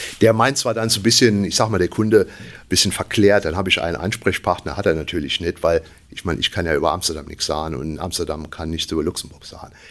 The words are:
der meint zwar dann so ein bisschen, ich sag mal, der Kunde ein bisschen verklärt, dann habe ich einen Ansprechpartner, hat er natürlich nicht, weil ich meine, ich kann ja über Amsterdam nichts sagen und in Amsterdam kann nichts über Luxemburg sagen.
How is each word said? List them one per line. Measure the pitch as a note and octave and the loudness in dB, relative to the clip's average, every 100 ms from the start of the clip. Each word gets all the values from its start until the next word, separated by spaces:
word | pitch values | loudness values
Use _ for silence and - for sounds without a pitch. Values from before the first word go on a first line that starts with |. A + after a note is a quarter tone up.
| - - | -8 2
der | A2 | 4
meint | A2+ B2+ C#3 | 4 2 2
zwar | B2 | -2
dann | A2+ A2+ | -2 0
so | A2+ | 0
ein | |
bisschen, | G#2+ A2+ A#2+ G2+ G2 | 2 4 4 4 0
ich | - | 0
sag | A2 | 0
mal, | G2 | 2
der | F2 | 0
Kunde | - A2 G#2+ | 0 4 4
ein | F#2 - - - - | 4 -2 -18 -18 -4
bisschen | F#2 G2 | 0 0
verklärt, | - - - G2+ G2+ - | -2 -2 4 6 6 2
dann | F2 | -2
habe | F#2+ | 0
ich | - | 0
einen | E2 E2+ | -2 -2
Ansprechpartner, | F2+ - - - - F2 - D2 | -4 -2 -2 0 0 0 -2 -2
hat | G2+ | 0
er | D#2+ | 0
natürlich | D2+ F2 C#2 - | -2 -4 -4 -2
nicht, | E2+ - | -4 0
weil | E2+ E2+ - - _ | 2 2 -2 -14 _
ich | - F2 | -8 -4
meine, | D#2+ | -2
ich | - | -4
kann | - E2+ | -2 0
ja | D2 | 2
über | D#2 | 0
Amsterdam | E2+ - D2+ D2 | 0 -4 -6 -10
nichts | D#2 - | -8 -4
sagen | D2+ D#2+ C#2 | -4 -4 -6
und | |
in | D#2 D2 | -6 -6
Amsterdam | F2+ - D#2+ D#2 D#2 | -6 -6 -6 -6 -10
kann | - D#2+ | -10 -6
nichts | D#2+ - | -6 -4
über | D#2+ | -2
Luxemburg | D#2 - - - - | -2 -4 -12 -16 -20
sagen. | - - - - | -18 -18 -20 -20